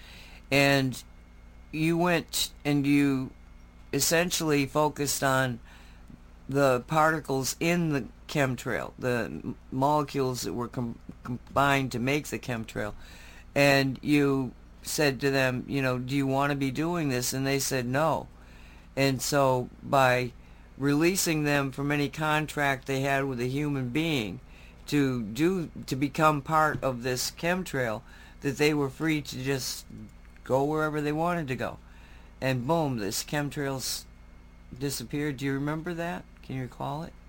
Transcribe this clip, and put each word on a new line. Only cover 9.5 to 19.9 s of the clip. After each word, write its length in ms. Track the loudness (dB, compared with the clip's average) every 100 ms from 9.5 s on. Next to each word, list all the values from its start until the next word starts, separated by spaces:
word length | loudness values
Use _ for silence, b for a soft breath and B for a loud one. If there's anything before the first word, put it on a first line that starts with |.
| -12 -8
molecules 680 | 0 2 2 0 -2 -2 -2
that 100 | -6
were 160 | -6 -6
com-, 300 | -6 -6 -8 -14 -14
combined 680 | -10 -10 -4 2 4 4 0
to 60 | -2
make 280 | 0 -2 -2
the 100 | -8
chemtrail. 540 | -6 -6 -6 -6 -6 -8 B B B B B
And 440 | 2 6 6 4 -2
you 500 | 2 4 4 2 -2 -8 -20 -16
said 380 | -8 0 0 2
to 100 | 0
them, 340 | 2 2 0 -2
you 120 | -2
know, 180 | 0 -2
"Do 160 | -2
you 120 | 0 0
wanna 300 | 2 0 0
be 140 | -2
doing 360 | -2 -2 0 0
this?" 240 | 0 -2
And 140 | -2 0
they 120 | 0
said 260 | 0 -2 0
no. 400 | 2 2 0 -4 -16 B B B B B 0
And 260 | 0 2
so 460 | 0 4 4 4 -2 -10
by 500 | 0